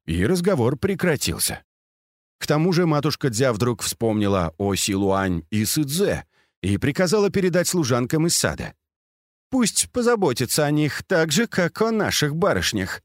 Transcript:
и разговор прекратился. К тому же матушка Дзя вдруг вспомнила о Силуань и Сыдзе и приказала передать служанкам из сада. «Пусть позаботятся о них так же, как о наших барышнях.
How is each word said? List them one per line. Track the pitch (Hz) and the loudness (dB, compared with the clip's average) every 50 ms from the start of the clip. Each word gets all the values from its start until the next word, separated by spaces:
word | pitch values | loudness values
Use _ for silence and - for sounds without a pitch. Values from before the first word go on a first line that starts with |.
| _ | _
и | - 80 85 92 | -4 -2 0 2
разговор | 139 190 175 170 208 190 131 110 123 143 | 2 2 0 0 0 2 2 2 0 0
прекратился. | - - 196 196 - - 180 147 - - 90 - - - - - - - _ _ _ _ _ _ _ _ _ _ _ _ _ _ - | -2 -2 -4 -2 -2 0 0 0 0 -2 -4 -4 -4 -4 -4 -6 -8 -12 _ _ _ _ _ _ _ _ _ _ _ _ _ _ -8
К | - | -2
тому | - 147 151 165 190 | 0 0 2 2 2
же | 165 170 180 | 2 2 2
матушка | 160 151 147 143 151 - - - 135 | 2 2 2 0 -2 -2 -2 -2 -2
Дзя | 107 110 135 131 | 0 2 2 2
вдруг | 110 92 120 123 117 - | 2 2 0 -2 -2 -2
вспомнила | - - - - 113 113 107 107 104 98 98 95 85 80 - | -4 -8 -4 -2 0 0 2 2 2 2 2 2 0 0 -2
о | - 98 101 95 | -2 -2 0 0
Силуань | 90 - - 98 95 101 95 95 98 95 95 87 85 80 - | 0 0 -2 0 0 2 2 2 2 0 0 -2 -4 -4 -4
и | 107 107 110 | -2 -2 -2
Сыдзе | - - 151 151 135 147 180 202 156 90 71 - _ _ _ _ _ _ _ | 0 0 -2 -2 -2 -2 -2 0 0 -2 -2 -6 _ _ _ _ _ _ _
и | - 98 101 | -4 -2 -2
приказала | - - 147 139 - 185 160 214 214 202 196 | 0 0 0 0 0 0 2 2 2 2 2
передать | - 202 180 185 156 180 170 | 0 0 0 2 2 0 0
служанкам | - - 180 147 113 127 120 127 120 160 156 160 | 0 0 0 0 0 0 0 0 0 0 0 0
из | 170 - | 0 0
сада. | - - 92 67 62 58 - - _ _ _ _ _ _ _ _ _ _ _ _ _ _ _ | 0 0 -2 -2 -4 -8 -12 -14 _ _ _ _ _ _ _ _ _ _ _ _ _ _ _
«Пусть | 262 262 233 180 - - - - | 0 0 0 0 0 -2 -4 -4
позаботятся | - 247 233 240 240 208 190 143 120 - 123 - - 160 147 | -2 -2 0 2 2 2 2 0 0 0 -2 -2 0 0 0
о | 143 | 2
них | 151 151 151 139 - - - | 2 0 0 0 -2 -6 -4
так | - 190 165 160 160 | 0 0 2 2 2
же, | 143 202 233 | 2 0 0
как | - - 190 175 156 - - | 0 0 -2 -2 0 0 0
о | 220 226 | 0 0
наших | 226 214 165 101 - - 151 147 151 | 0 0 0 0 0 0 0 0 0
барышнях. | 170 202 180 131 - - - - 98 95 - - - | 0 2 2 2 2 0 -2 -2 -2 -4 -4 -8 -10